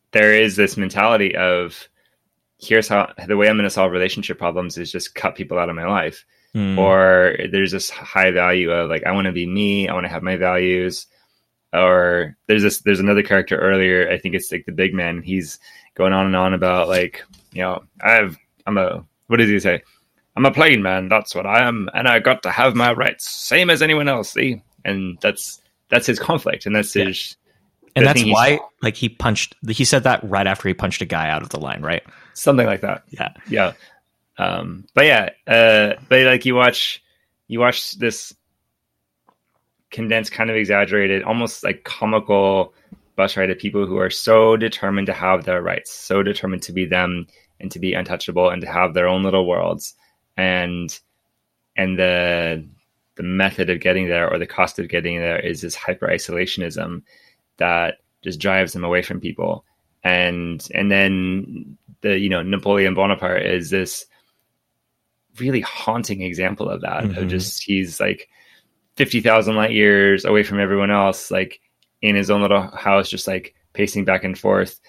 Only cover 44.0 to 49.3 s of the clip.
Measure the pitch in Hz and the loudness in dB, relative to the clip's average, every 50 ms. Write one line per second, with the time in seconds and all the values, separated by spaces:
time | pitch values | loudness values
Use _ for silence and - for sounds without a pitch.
44 | 95 92 - - - 113 113 110 113 113 113 110 113 110 - - - 98 98 98 | -2 -2 -4 -4 2 4 6 6 6 6 4 2 0 -2 -6 -4 -4 -4 -2 -2
45 | 98 98 92 - 90 92 95 90 80 92 90 90 87 90 90 - - - - - | -2 -4 -4 -4 0 0 0 0 0 -2 -4 -2 -2 -4 -6 -6 -8 -12 -18 -12
46 | - - 92 101 98 101 101 - - 95 92 87 - - 87 92 92 80 92 90 | -6 -2 0 0 0 0 -2 -4 -6 -6 -6 -6 -8 -8 -6 -4 -4 -2 0 0
47 | 90 90 90 87 85 - _ _ _ _ _ _ - 95 - 85 90 92 92 90 | 0 -2 -4 -6 -8 -12 _ _ _ _ _ _ -16 -14 -10 -6 -4 -4 -4 -4
48 | 92 - 95 87 - - - 90 90 90 90 90 85 - - 87 92 87 80 90 | -6 -6 -8 -10 -8 -6 -2 0 0 0 0 -2 -8 -6 -2 0 0 0 0 0
49 | 87 90 92 95 95 95 | 2 2 2 0 0 0